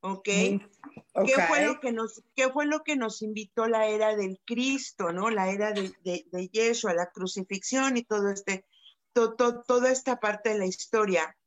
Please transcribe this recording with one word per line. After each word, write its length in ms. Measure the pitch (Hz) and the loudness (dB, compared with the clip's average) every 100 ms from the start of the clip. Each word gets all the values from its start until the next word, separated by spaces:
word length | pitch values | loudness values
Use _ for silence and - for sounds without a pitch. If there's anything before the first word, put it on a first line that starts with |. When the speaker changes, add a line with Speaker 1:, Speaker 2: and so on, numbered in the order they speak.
Speaker 1:
¿ok? 280 | 190 190 - | -6 -6 0
Speaker 2:
Mm, 280 | 196 190 196 - _ - - _ - | 2 2 0 -4 _ -20 -20 _ 0
Speaker 1:
¿Qué 100 | 202 262 180 | 4 4 4
fue 120 | 294 | 4
Speaker 2:
ok. 60 | 214 | 2
Speaker 1:
lo 140 | 254 | 0
que 120 | 254 | -4
nos, 300 | 226 220 - _ - | -4 -6 -10 _ 0
qué 120 | 262 | 0
fue 160 | 262 294 | 2 0
lo 160 | 302 | 0
que 120 | 311 285 | -2 -2
nos 260 | 226 208 | -2 -4
invitó 440 | 214 214 208 - 226 | -8 -6 -6 -2 2
la 200 | 220 220 | 2 2
era 260 | 214 214 214 | 2 2 0
del 240 | 190 190 | -2 -6
Cristo, 680 | - 233 254 269 - - 180 | -6 -2 0 0 -4 -6 -4
¿no? 180 | 175 214 | -2 -2
La 200 | 220 185 | 0 0
era 220 | 196 208 | 0 -2
de, 200 | 202 190 - | -2 -6 -8
de, 220 | 180 180 - | -6 -6 -6
de 180 | 180 185 | -8 -4
Yeshua, 460 | 214 226 233 214 | 0 0 0 0
la 160 | 175 180 | -2 -2
crucifixión 880 | - 185 196 185 196 - 262 269 247 | -6 -8 -6 -6 -8 -2 0 0 0
y 80 | |
todo 260 | 233 214 202 | -2 0 0
este, 340 | 196 - 190 _ _ - _ _ | -2 -4 -6 _ _ -20 _ _
to-, 220 | - 226 | 0 0
to-, 280 | 226 240 240 | 2 0 0
toda 280 | - 247 254 | 0 2 4
esta 300 | 262 - 247 | 2 0 0
parte 300 | 214 208 220 | 0 0 -2
de 80 | 214 | 0
la 80 | 185 | -2
historia 680 | 185 - 226 208 175 156 - | -4 -2 0 2 2 0 -6